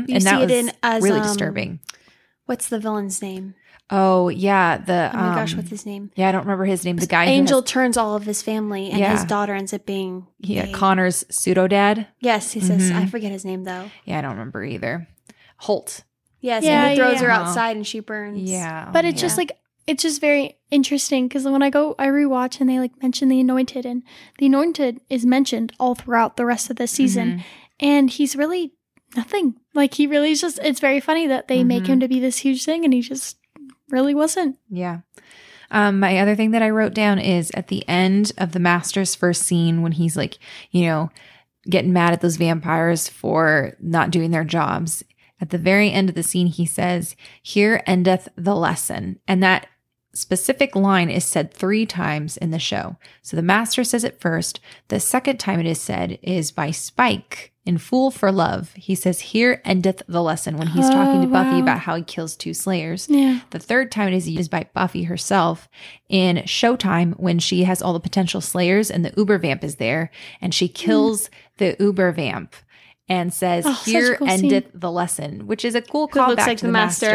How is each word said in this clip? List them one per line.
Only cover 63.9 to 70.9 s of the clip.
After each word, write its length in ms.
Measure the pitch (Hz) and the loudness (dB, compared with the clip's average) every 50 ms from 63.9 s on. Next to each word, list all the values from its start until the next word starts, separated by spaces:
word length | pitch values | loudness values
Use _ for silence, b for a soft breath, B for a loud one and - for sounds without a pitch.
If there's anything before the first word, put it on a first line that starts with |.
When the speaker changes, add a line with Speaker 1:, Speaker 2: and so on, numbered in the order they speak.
| - | -2
Speaker 1:
time 160 | 220 202 190 | -2 0 0
it 80 | 185 | 0
is 120 | 185 170 165 | 0 -2 -2
used 220 | 160 170 175 156 | -2 -4 -4 -2
by 160 | - 165 - - - | -4 -6 -6 -4 -2
Buffy 300 | - 185 180 - 180 175 | -2 -2 -2 -2 -4 -4
herself 640 | 165 180 175 - - 202 190 165 170 165 - - B B B B B B B _ - | -4 -4 -6 -4 0 2 2 2 2 0 -4 -8 B B B B B B B _ -2
in 300 | - 190 185 180 175 165 - | 0 2 2 2 2 0 -2
Showtime 640 | - - - - 233 254 247 - 190 180 170 175 170 - - | -4 -2 0 2 2 2 0 0 0 2 2 2 0 0 -2
when 180 | 185 180 170 170 | 0 0 0 0
she 240 | - - 185 180 180 | 0 0 2 2 2
has 180 | 185 185 180 | 2 0 0
all 120 | - 180 170 | -2 -2 -2
the 80 | 170 | -2
potential 400 | - - - 196 185 170 - 185 | -4 -2 0 0 0 0 -2 -4
Slayers 500 | 170 - - 180 180 175 190 208 220 - | -6 -4 -2 0 2 2 2 2 2 0
and 140 | - 170 165 | -2 -2 -2
the 80 | - - | 0 0
Uber 220 | - 214 196 208 180 | 0 2 2 2 2
Vamp 240 | 170 151 135 - - | 0 -2 -2 -4 -6
is 140 | 151 - | -8 -6
there, 340 | - 113 113 135 160 165 160 B B B B B B | -4 -2 -2 -2 -2 -2 -6 B B B B B B
and 120 | - 175 - | -6 -4 -2
she 160 | - 185 180 | -2 -2 -2
Speaker 3:
Mm. 60 | - | -2
Speaker 1:
kills 560 | - 359 339 | -2 0 2